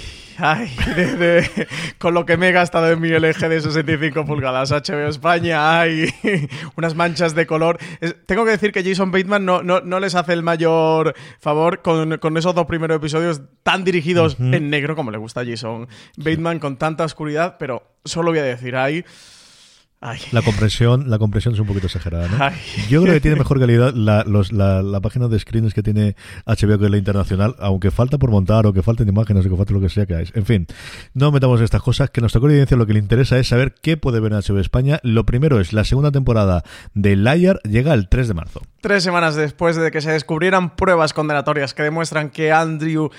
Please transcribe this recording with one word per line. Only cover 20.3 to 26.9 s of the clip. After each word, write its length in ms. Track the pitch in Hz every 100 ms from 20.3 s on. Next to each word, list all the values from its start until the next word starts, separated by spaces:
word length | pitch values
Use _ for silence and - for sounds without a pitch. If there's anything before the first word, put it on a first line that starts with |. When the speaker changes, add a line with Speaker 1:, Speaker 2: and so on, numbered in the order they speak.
Speaker 2:
La 120 | 120
compresión, 680 | 110 101 107 - 117 127 139
la 80 | 110
compresión 380 | 110 104 123 107
es 40 |
un 60 | 104
poquito 220 | 98 90
exagerada, 400 | 92 85 85 87
¿no? 100 | 110
Speaker 1:
Ay. 140 | 139 170 - 104 104
Speaker 2:
Yo 140 | 147
creo 140 | 185 160
que 60 |
tiene 160 | 147 147
mejor 220 | 135 139
calidad 320 | 123 117 127 120
la, 280 | 107 104 110
los, 240 | 104 95
la, 320 | 107 98 95
la 180 | 98 101
página 260 | 104 123 123
de 120 | 110
screens 340 | - 113 110
que 80 | 107
tiene 340 | 104 107 104 - - - -
H 220 | 110 104
B 80 | 104
O, 20 |
que 80 |
es 60 | 101